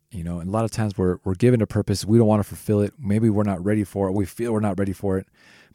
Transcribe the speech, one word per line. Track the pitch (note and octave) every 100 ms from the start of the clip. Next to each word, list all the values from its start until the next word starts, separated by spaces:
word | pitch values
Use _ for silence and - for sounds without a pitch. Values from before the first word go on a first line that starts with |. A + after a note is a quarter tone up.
| _
you | F2+
know. | E2 F2
And | F2
a |
lot | A2 A2+
of |
times | - G#2+ G2
we're, | F#2 F2
we're | F#2+ F#2
given | A#2+ B2
a | G#2
purpose, | G#2 G2 G2
we | F#2 A2+
don't | A2
wanna | G#2+
fulfill | G2 E2+ - G#2
it. | G2+ -
Maybe | G2 G#2+ A2+
we're | G#2
not | G#2 F2
ready | F#2 G#2+
for | G2 G2+ F#2+
it. |
We | G2+ F#2+
feel | - A#2
we're | A2
not | G#2 F#2
ready | G2+
for | F#2 G2+ F#2+
it, | - _ - - _